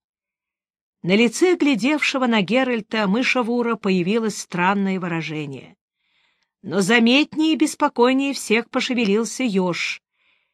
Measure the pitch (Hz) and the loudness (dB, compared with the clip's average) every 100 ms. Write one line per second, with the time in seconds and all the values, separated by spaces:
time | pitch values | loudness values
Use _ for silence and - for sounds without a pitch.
0 | _ _ _ _ _ _ _ _ _ _ | _ _ _ _ _ _ _ _ _ _
1 | 170 202 240 - 370 359 294 226 247 302 | 0 2 2 2 2 2 2 2 0 0
2 | - 269 247 220 175 247 254 233 - 220 | -2 -2 0 0 2 0 0 -4 -4 -4
3 | 202 220 247 262 226 240 233 220 196 185 | 0 0 0 -2 0 -2 -2 -2 0 0
4 | 175 226 220 - - 175 180 202 196 190 | 0 0 -2 -6 -8 0 0 2 0 -4
5 | 180 165 151 156 143 131 156 _ _ _ | -4 -6 -6 -8 -10 -12 -18 _ _ _
6 | _ _ _ _ _ _ - 180 185 240 | _ _ _ _ _ _ -6 -2 2 4
7 | 233 269 302 - 311 302 302 - 294 - | 4 4 2 0 0 2 0 0 -2 2
8 | 247 262 277 247 - 220 226 262 - 247 | 2 2 -2 -4 -2 -2 -2 -4 -2 -2
9 | 220 208 226 - 254 190 180 160 - - | 0 0 -2 -4 -2 0 -2 -4 -6 -8
10 | _ _ _ _ _ | _ _ _ _ _